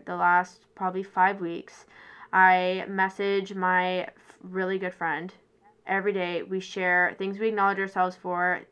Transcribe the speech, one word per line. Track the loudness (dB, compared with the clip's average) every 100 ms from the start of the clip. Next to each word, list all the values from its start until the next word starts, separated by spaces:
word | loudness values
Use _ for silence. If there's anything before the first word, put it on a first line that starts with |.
the | -8 0
last | 4 4 2 -6 _
probably | -8 -6 -4
five | -4 2 2 2
weeks, | -6 -8 -12 -20 -20 -20 -20 -20 -2
I | 6 6 6 2 -2 -4
message | -2 -2 -2 -2 -2 -2
my | -2 2 2 2 -2
f-, | -4 -12 -20 -20
really | -8 -4 -2 -2
good | -4
friend. | -4 -4 -4 -6 -14 _ _ _ _ -4
Every | -2 0
day | -2 -2 -4
we | -4 -6
share | -6 -2 2 2 2 -2
things | -6 -2
we | -2
acknowledge | 2 0 0
ourselves | -2 0 -2
for, | -2 -6 -2 0 -2 -6